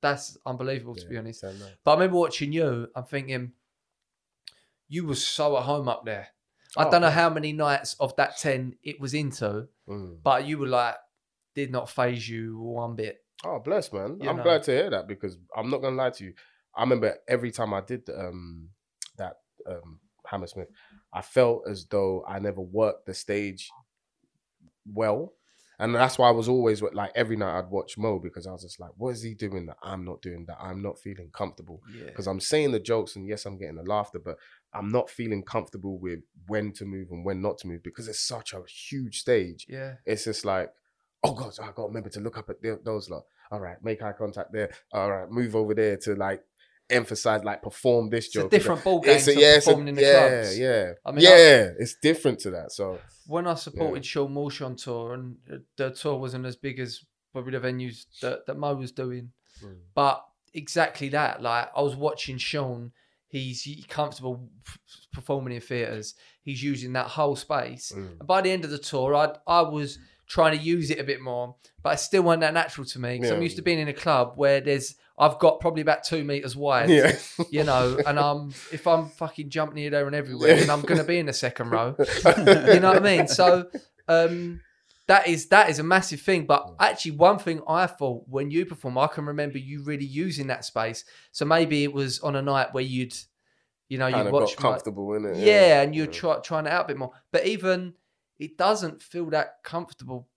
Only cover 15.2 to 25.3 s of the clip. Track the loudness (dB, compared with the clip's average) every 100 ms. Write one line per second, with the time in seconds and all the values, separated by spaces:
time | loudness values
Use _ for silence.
15.2 | -12 -12 _ -8 -4 -4 -4 -2 -4 -4
16.2 | -16 -18 _ _ _ -4 0 2 0 -4
17.2 | -4 -4 -4 -6 -4 -4 -6 -12 -10 -12
18.2 | -10 -12 -16 -18 -20 _ _ _ -20 _
19.2 | -14 -14 _ _ -14 -14 -14 -20 _ _
20.2 | -12 -10 -10 -14 -16 _ _ _ _ -14
21.2 | -4 2 2 2 -4 -12 -6 -2 -2 -4
22.2 | -8 -8 -6 -6 -8 -2 -2 -2 -10 -14
23.2 | -6 -4 -4 -8 -18 -20 _ _ _ _
24.2 | _ _ _ _ _ _ -14 -4 -2 -2
25.2 | -6